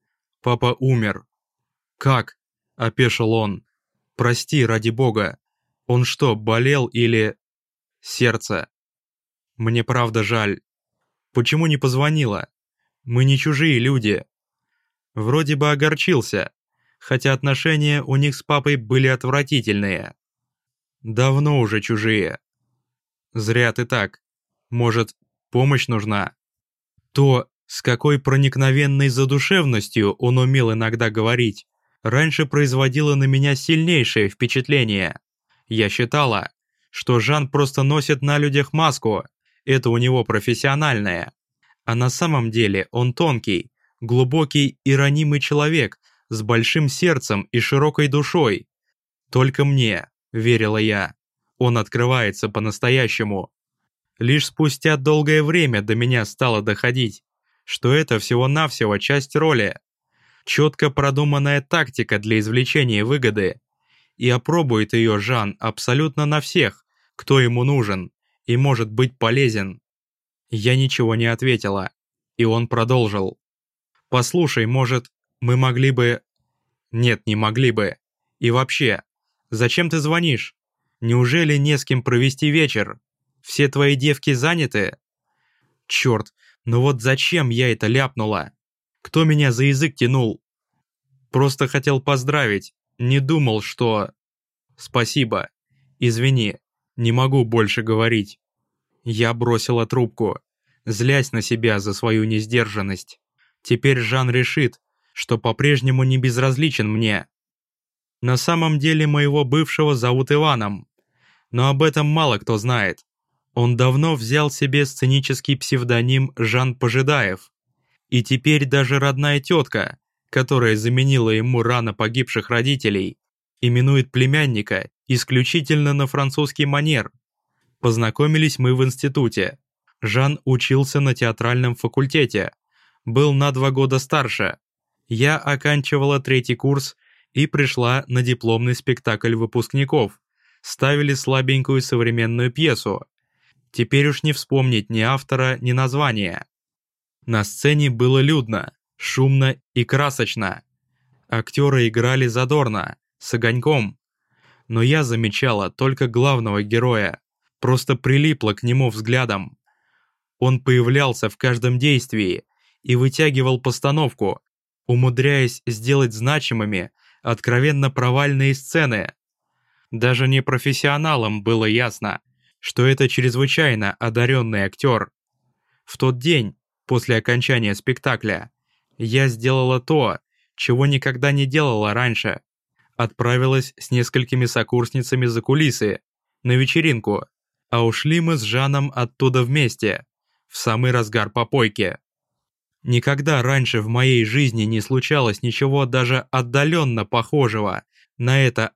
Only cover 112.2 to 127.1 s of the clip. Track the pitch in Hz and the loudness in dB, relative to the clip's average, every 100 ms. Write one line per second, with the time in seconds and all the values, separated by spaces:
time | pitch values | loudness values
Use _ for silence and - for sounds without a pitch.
112.2 | 151 104 - 110 120 120 98 - _ _ | 0 0 -2 -2 0 0 0 -4 _ _
113.2 | _ _ _ 120 120 120 127 135 160 147 | _ _ _ 0 0 4 2 4 2 0
114.2 | 110 147 147 - 139 139 139 - 131 139 | 0 0 0 0 -2 0 -2 0 2 2
115.2 | 135 131 - 139 - 131 123 120 123 131 | 0 -4 -2 -4 -2 -2 0 0 2 2
116.2 | 135 - 113 123 131 123 123 127 135 147 | 0 -2 -2 0 0 0 0 0 2 0
117.2 | 101 95 - _ _ _ _ _ _ 123 | 0 -4 -12 _ _ _ _ _ _ -2
118.2 | - 131 151 151 139 139 127 139 139 135 | 0 0 2 2 2 2 2 2 0 0
119.2 | 147 143 139 170 131 107 - - _ _ | 0 -2 0 0 0 -4 -6 -8 _ _
120.2 | _ 135 127 135 117 107 113 127 135 135 | _ -2 2 2 2 2 0 0 2 2
121.2 | 113 110 120 123 113 123 110 101 110 117 | 2 0 0 0 0 0 -2 -2 -2 -2
122.2 | 127 113 - 120 127 135 110 101 92 - | -2 -4 -2 0 0 0 0 0 -4 -8
123.2 | _ _ _ _ 123 120 135 139 131 127 | _ _ _ _ 0 2 4 2 2 0
124.2 | 131 151 143 107 101 95 - _ - 123 | 2 2 0 -2 -4 -6 -6 _ -4 -4
125.2 | - 127 123 170 135 151 143 143 139 139 | 0 -2 0 -2 0 0 2 0 0 0
126.2 | 135 147 143 - 143 143 156 135 - | -2 -2 -4 -2 0 0 0 0 -2